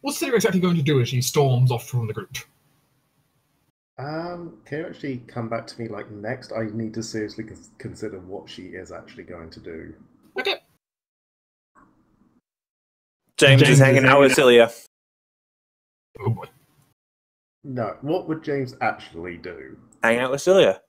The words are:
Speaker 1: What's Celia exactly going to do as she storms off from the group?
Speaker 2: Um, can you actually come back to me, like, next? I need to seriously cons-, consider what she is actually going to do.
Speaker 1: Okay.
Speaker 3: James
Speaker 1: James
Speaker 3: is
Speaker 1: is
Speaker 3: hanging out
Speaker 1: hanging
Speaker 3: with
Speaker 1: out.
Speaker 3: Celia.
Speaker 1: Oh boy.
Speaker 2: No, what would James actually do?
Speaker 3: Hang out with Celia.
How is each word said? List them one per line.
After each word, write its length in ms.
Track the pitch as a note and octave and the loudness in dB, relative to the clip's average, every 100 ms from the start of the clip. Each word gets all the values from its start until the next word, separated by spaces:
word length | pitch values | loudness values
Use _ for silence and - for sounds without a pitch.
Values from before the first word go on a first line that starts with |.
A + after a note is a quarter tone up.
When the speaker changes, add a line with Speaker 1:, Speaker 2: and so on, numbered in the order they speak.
Speaker 1:
What's 160 | C#4 C#4+ | -8 -6
Celia 160 | D4 A#3 | -2 0
exactly 260 | G#3 F#3 | 2 0
going 160 | F3+ E3+ | 0 0
to 40 | |
do 200 | C#3+ C#3+ | 2 0
as 80 | A#2+ | 0
she 120 | B2+ | -2
storms 500 | B2 D#3 C#3 B2 B2+ | -2 0 2 4 2
off 160 | A#2 - | 0 -4
from 200 | B2 A2 | -6 -4
the 60 | |
group? 240 | G#2+ G2 - - _ _ _ _ _ _ _ _ _ _ _ _ _ _ - | -8 -10 -16 -18 _ _ _ _ _ _ _ _ _ _ _ _ _ _ -14
Speaker 2:
Um, 600 | C#3 D#3 F3 F3 E3+ - _ | -10 -10 -10 -10 -14 -18 _
can 140 | C#3+ | -10
you 60 | F3 | -10
actually 320 | - D3 B2 - | -10 -10 -10 -10
come 220 | - A2+ | -10 -6
back 160 | A#2 - | -8 -10
to 140 | - | -12
me, 60 | A2+ | -12
like, 200 | G#2 G#2+ | -10 -14
next? 400 | G#2 G#2 B2+ - | -10 -8 -8 -8
I 120 | A2 A2 | -8 -6
need 220 | G#2+ A2 | -6 -8
to 100 | A2+ | -8
seriously 400 | A2 A2+ G#2+ - | -8 -8 -8 -10
cons-, 280 | G#2+ F#2 - _ | -16 -16 -20 _
consider 400 | A2+ - G#2+ F#2+ | -16 -12 -12 -12
what 280 | F2+ F#2+ - | -16 -16 -16
she 200 | - F#2 | -20 -16
is 240 | F2+ F2+ | -16 -16
actually 320 | E2+ - - | -18 -20 -20
going 260 | E2+ F2 D#2+ | -18 -18 -18
to 100 | - | -18
do. 340 | - D#2+ D#2+ D#2+ _ _ _ - | -16 -16 -16 -20 _ _ _ -8
Speaker 1:
Okay. 160 | B4+ - _ _ _ _ _ _ _ _ _ _ _ _ _ _ _ _ _ _ _ _ _ _ _ _ _ _ _ - | -8 -8 _ _ _ _ _ _ _ _ _ _ _ _ _ _ _ _ _ _ _ _ _ _ _ _ _ _ _ 4
Speaker 3:
James 240 | C#3+ C3+ | 6 8
Speaker 1:
James 20 | |
Speaker 3:
is 60 | C#3+ | 8
Speaker 1:
is 80 | D3 | 8
Speaker 3:
hanging 200 | C3+ C3+ C3 | 6 6 6
out 40 | |
Speaker 1:
hanging 120 | C#3+ | 6
Speaker 3:
with 100 | C3+ | 6
Speaker 1:
out. 20 | B2+ | 6
Speaker 3:
Celia. 360 | C3 A#2+ A#2 - - _ _ _ _ _ _ _ _ _ _ _ _ - | 6 8 6 2 -20 _ _ _ _ _ _ _ _ _ _ _ _ -8
Speaker 1:
Oh 100 | - | -6
boy. 160 | A#2 - _ _ _ _ _ _ _ _ _ _ _ | -6 -8 _ _ _ _ _ _ _ _ _ _ _
Speaker 2:
No, 340 | D3 B2+ G#2+ - | -12 -8 -6 -8
what 260 | C#3 F3+ F#3 | -6 -6 -4
would 160 | D#3+ | -8
James 320 | D#3+ C#3 B2+ - | -6 -6 -6 -4
actually 560 | C#3+ - - E2 F2+ E2+ | -6 -6 -14 -14 -12 -12
do? 400 | F2+ E2 C2 - _ _ | -14 -16 -18 -20 _ _
Speaker 3:
Hang 160 | A#2 A#2 | 0 0
out 120 | B2+ | -2
with 100 | C#3 | -2
Celia. 380 | - F#3+ B2 F#2+ | 2 4 4 2